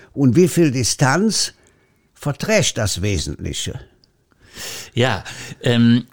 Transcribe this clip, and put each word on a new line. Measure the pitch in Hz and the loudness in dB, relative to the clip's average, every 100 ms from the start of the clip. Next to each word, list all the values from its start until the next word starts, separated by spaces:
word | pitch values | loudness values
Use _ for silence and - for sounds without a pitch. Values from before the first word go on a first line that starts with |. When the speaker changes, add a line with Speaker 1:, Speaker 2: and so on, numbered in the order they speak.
| - | -12
Speaker 1:
Und | - 139 139 | 0 4 6
wie | 175 | 4
viel | 170 160 | 4 2
Distanz | 131 113 - 131 156 220 - - - _ _ _ _ _ | 2 -2 0 2 2 0 -2 -6 -10 _ _ _ _ _
verträgt | _ 143 135 170 214 139 - | _ -8 -6 0 0 0 -2
das | 104 90 | -4 -2
Wesentliche? | 104 90 78 - - - - - - _ _ _ _ _ _ - - - - 117 | -2 -2 -4 -8 -8 -8 -8 -10 -16 _ _ _ _ _ _ -16 -14 -14 -6 -2
Speaker 2:
Ja, | 127 104 - - - - | 0 -2 -8 -16 -16 -6
ähm, | 127 120 117 120 117 | 0 4 4 4 0